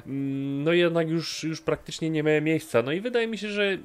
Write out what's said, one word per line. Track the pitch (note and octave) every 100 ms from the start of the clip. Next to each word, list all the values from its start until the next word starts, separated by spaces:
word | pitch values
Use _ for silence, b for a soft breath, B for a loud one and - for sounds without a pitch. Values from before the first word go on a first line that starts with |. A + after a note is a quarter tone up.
| -
mm, | C#3 C#3 C3+ C#3 C#3
no | D3
jednak | E3+ F3 E3 D#3+
już, | E3 D3 -
już | D#3 D#3
praktycznie | - D3+ - - D#3+
nie | D#3+
miałem | D3+ D3+
miejsca. | D3+ D#3+ - A#2+
No | B2
i | E3+
wydaje | A#3 A#3+ A3+
mi | G#3+
się, | G#3
że | G3+ G3+ F#3+